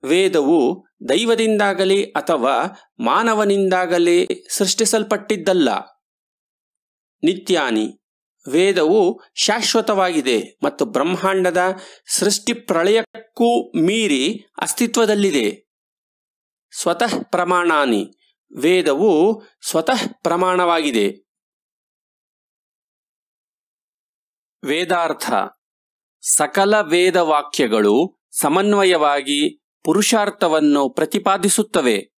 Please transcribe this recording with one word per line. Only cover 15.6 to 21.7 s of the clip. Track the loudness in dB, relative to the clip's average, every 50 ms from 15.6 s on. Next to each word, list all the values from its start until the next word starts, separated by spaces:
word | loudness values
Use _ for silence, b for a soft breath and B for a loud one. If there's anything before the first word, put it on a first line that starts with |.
| _ _ _ _ _ _ _ _ _ _ _ _ _ _ _ _ _ _ _ _ _ _
ಸ್ವತಃ | -14 -6 -4 -4 -2 0 -2 -2 -2 -4 -6
ಪ್ರಮಾಣಾನಿ. | _ -2 -2 0 2 2 2 2 2 2 2 2 2 2 0 -2 -6 _ _ _ _ _ _ _ _ -10 -2
ವೇದವು | 0 2 2 2 2 0 0 2 2 2 4 4 2 2 0 -2 B B B B -12 -4
ಸ್ವತಃ | -4 -2 0 0 -2 -2 -2 -8 -10 _
ಪ್ರಮಾಣವಾಗಿದೆ. | _ -4 -2 0 0 0 0 0 2 2 0 0 0 -2 0 0 0 -2 -4 -8 _ _ _ _ _ _ _ _ _ _